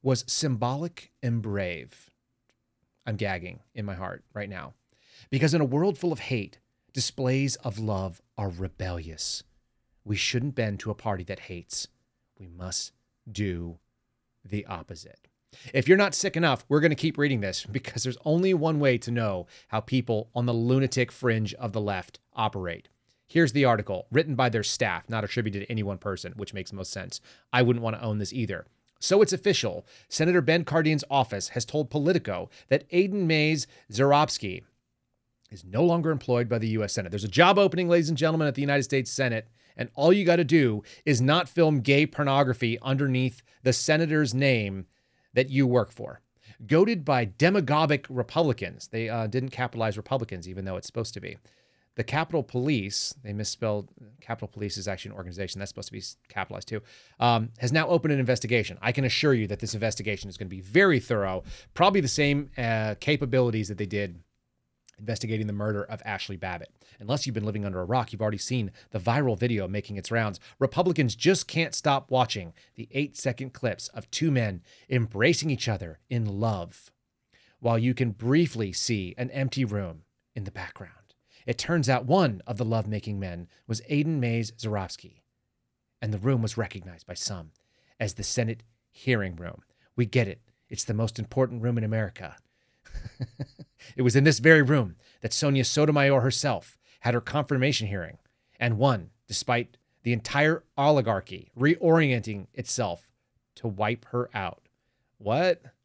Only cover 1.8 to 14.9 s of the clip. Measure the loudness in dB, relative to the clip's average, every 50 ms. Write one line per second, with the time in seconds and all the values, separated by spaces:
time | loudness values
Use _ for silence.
1.8 | -10 -14 -20 -20 -20 _ _ _ _ _ _ _ _ _ _ _ _ _ _ _
2.8 | _ _ _ _ _ -8 -6 -4 -2 -4 -4 -4 -6 -10 -14 -16 _ _ _ -10
3.8 | -8 -8 -8 -8 -8 -10 -10 -12 _ _ _ -10 -10 -10 -10 -12 -12 -14 -16 _
4.8 | _ _ _ _ _ _ _ -20 -12 _ -2 2 2 4 4 2 2 2 2 2
5.8 | 2 0 0 0 -2 -4 -4 -4 -4 -4 -4 -4 -4 -6 -12 _ _ _ _ _
6.8 | _ _ _ -4 -4 -4 -4 -2 -2 0 0 2 0 0 -2 -4 -6 -8 -6 -4
7.8 | -2 -2 -2 -2 -2 -4 -8 -12 _ _ _ -6 -6 -6 -4 -6 -8 -8 -6 _
8.8 | -6 -6 -6 -6 -8 -10 -10 -8 -8 -8 -8 -8 -12 _ _ _ _ _ _ _
9.8 | _ _ _ _ _ -6 -2 -2 0 0 0 0 -2 -2 -2 -2 -2 -2 -2 -4
10.8 | -6 -6 -8 -6 -4 -4 -4 -4 -4 -8 -10 -12 -10 -14 -14 -14 -12 _ -10 -10
11.8 | -10 -10 _ _ _ _ _ _ _ _ _ _ -20 -20 -14 -12 -10 -8 -6 -6
12.8 | -8 -8 _ _ _ _ _ _ _ -14 -6 -4 -2 -2 -2 -4 -6 -8 -12 -14
13.8 | _ _ _ _ _ _ _ _ _ _ _ _ _ -8 -6 -6 -6 -6 -10 -12
14.8 | -10 _